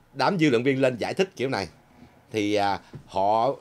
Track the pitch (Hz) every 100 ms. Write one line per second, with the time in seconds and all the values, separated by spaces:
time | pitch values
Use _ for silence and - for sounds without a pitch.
0 | _ 135 131 196 151 117 127 131 131 117
1 | 95 120 190 - 127 113 87 - _ -
2 | - _ _ 110 104 104 101 92 - -
3 | - 95 98 110 127 139